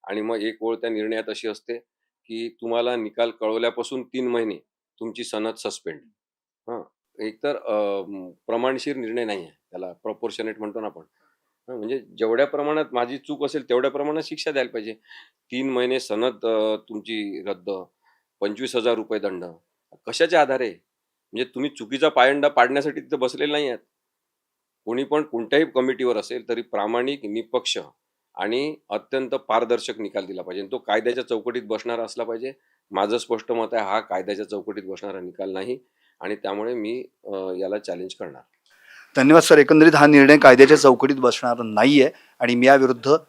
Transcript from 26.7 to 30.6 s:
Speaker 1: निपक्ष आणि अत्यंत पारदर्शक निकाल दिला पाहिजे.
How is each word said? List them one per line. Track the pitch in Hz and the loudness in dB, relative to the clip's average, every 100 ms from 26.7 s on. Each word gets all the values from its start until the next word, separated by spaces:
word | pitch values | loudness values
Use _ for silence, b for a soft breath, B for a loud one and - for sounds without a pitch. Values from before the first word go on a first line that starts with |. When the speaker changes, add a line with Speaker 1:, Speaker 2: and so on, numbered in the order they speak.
| 104 104 120 127 143 | -4 -2 -2 -4 -6
Speaker 1:
निपक्ष | 107 110 113 123 - - 73 _ _ _ _ | -8 -8 -4 -4 -4 -8 -10 _ _ _ _
आणि | - 101 123 147 151 _ | -10 -4 -4 -6 -10 _
अत्यंत | 104 - 135 131 | -10 -6 -6 -4
पारदर्शक | 135 - 113 113 120 - 107 | -8 -2 -2 0 -2 -4 -10
निकाल | 104 101 | -8 -8
दिला | 95 92 | -8 -12
पाहिजे. | 87 92 | -10 -10